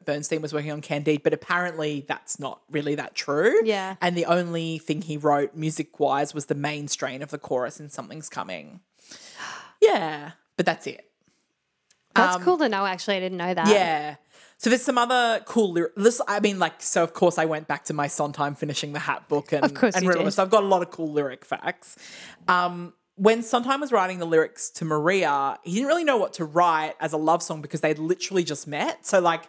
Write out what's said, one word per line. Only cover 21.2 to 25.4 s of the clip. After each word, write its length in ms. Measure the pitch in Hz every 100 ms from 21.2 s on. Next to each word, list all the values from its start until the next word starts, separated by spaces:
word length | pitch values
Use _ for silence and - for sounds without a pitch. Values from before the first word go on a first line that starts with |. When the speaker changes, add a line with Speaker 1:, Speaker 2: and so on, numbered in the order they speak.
| 139 135 -
Speaker 1:
facts. 500 | 120 170 - - - - - - - 175
Um, 440 | 180 180 175 175 - _ -
when 260 | 214 226
Sondheim 380 | 226 247 247 277
was 120 | 277
writing 260 | 226 185 185
the 60 | 165
lyrics 440 | 160 156 - -
to 140 | - 160
Maria, 720 | 151 160 196 160 143